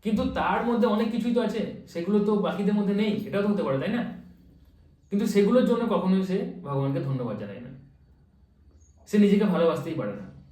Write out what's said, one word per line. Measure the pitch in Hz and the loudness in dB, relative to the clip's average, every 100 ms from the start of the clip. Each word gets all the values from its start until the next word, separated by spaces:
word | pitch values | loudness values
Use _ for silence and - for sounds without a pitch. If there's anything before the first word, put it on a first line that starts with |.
কিন্তু | 208 220 262 | 0 0 0
তার | 165 160 202 233 | -2 0 0 0
মধ্যে | 226 233 | 2 2
অনেক | 214 220 | 2 0
কিছুই | - 247 | -2 0
তো | 240 | 0
আছে, | 214 220 185 - - | 0 -2 -6 -8 -12
সেগুলো | 170 175 208 | -8 0 2
তো | 208 202 | 2 2
বাকিদের | 170 180 202 | 0 0 0
মধ্যে | 208 196 | 0 0
নেই, | 202 214 - - | 0 0 -2 -4
এটাও | - | -2
তো | 202 | 0
হতে | 202 | 0
পারে, | 151 135 | 0 -2
তাই | 170 | -2
না? | 240 - - - - - - - _ - _ _ | -4 -4 -10 -18 -20 -20 -20 -20 _ -20 _ _
কিন্তু | 202 - | -2 2
সেগুলোর | 202 202 247 214 | 4 4 4 4
জন্য | 233 233 | 0 0
কখনোই | 185 185 190 | 0 2 0
সে | 185 185 - - | 0 -2 -4 -10
ভগবানকে | 143 139 139 139 | -6 -4 -2 -4
ধন্যবাদ | 135 131 120 104 | -4 -4 -6 -8
জানায় | 104 98 | -10 -14
না, | 139 139 - - - - _ _ _ _ - - _ _ - | -16 -18 -20 -20 -20 -20 _ _ _ _ -20 -20 _ _ -2
সে | 208 | 4
নিজেকে | 202 202 - | 6 6 4
ভালোবাসতেই | 175 165 170 170 | 4 4 2 -4
পারে | - 104 | -6 -6
না। | 101 98 - - | -8 -14 -18 -20